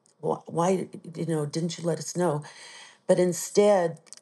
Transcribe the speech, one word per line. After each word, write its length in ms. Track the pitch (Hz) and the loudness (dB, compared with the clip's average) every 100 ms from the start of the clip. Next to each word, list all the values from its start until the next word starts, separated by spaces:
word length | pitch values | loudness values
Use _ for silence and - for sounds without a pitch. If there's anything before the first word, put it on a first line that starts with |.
| _ _ | _ _
wh-, 240 | 80 78 - | -4 -4 -4
why, 360 | 156 175 185 - - - | -2 0 0 -4 -12 -12
you 120 | 160 170 | -8 -4
know, 200 | 156 147 | -2 -4
didn't 320 | 165 170 165 | -4 -6 -4
you 60 | |
let 140 | 170 156 | -4 -4
us 180 | 156 170 | -4 -2
know?" 260 | 175 147 - - - - - - - | 0 0 -6 -18 -20 -20 -20 -4 2
But 120 | 180 | 4
instead, 800 | 180 170 - - 208 196 170 156 - - | 2 0 -2 4 6 6 2 -4 -18 -8